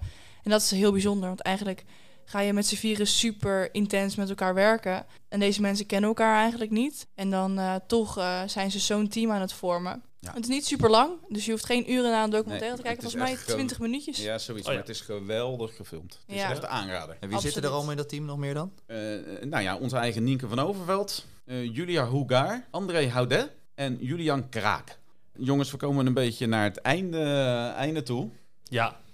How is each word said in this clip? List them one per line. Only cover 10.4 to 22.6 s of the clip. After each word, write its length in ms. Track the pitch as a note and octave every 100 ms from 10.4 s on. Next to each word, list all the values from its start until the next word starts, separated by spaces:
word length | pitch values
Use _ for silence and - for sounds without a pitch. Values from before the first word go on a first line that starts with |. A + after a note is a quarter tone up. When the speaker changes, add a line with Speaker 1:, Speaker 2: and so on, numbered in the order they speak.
Speaker 1:
is 60 | A#3
niet 160 | C4+ C#4+
super 240 | C#4+ A#3
lang, 220 | A3 C#4+ F4 G4
dus 160 | G#3 A3
je 60 |
hoeft 140 | A3 -
geen 260 | B3 -
uren 200 | B3+ A#3+
naar 120 | A3+
een 60 | A3
documentaire 360 | G#3+ A3 G#3 A3+
Speaker 2:
Nee, 80 | B3
Speaker 1:
te 60 |
kijken. 200 | A#3+ A#3+
Speaker 2:
het 20 | A#3
is 60 |
Speaker 1:
Volgens 120 | A#3+
mij 80 | B3+
Speaker 2:
echt 120 | C4 -
ge- 40 |
Speaker 1:
twintig 260 | A#3+ C4 B3
minuutjes. 380 | A3+ C4+ D4+ C4+
Speaker 2:
Ja, 200 | G#2+ A2
zoiets, 280 | - G#2+ G2
Speaker 3:
Oh, 40 |
ja. 40 | B2+
Speaker 2:
maar 100 | G2
het 80 | A2
is 60 |
geweldig 720 | - G#2 G2 A2 B2 B2+ A2 -
gefilmd. 380 | F#2+ D#2+ F2 - -
Het 100 | G3+
is 60 |
Speaker 1:
Ja. 80 | F#3+
Speaker 2:
echt 140 | D3
een 60 | -
aanrader. 480 | A#2 F#2+ F#2 D#2 E2
Speaker 4:
En 100 | G2
wie 100 | A2
zitten 0 |
er 60 | D3
Speaker 1:
Absoluut. 240 | D#3 C#3+
Speaker 4:
allemaal 200 | C#3+ D3
in 60 | D3
dat 120 | C#3+
team 160 | C#3+ D3+
nog 120 | C#3+
meer 160 | C#3
dan? 180 | C#3+ F#3 G3 -
Speaker 2:
Eh, 120 | A2+ G#2+ G#2 D#2+ F#2+
nou 200 | C3+ D3+
ja, 140 | F#2 G2
onze 200 | B2 B2
eigen 260 | A#2+ A2
Nienke 240 | A#2+ C3 B2
van 120 | A#2+
Overveld, 680 | D#3+ G3+ F3 F#3+ G#3 - - - -
eh, 300 | B2+ A#2+ A#2
Julia 300 | F3 E3+ A#2+
Hougaard, 580 | C3+ B2+ B2+ D#3 A#3+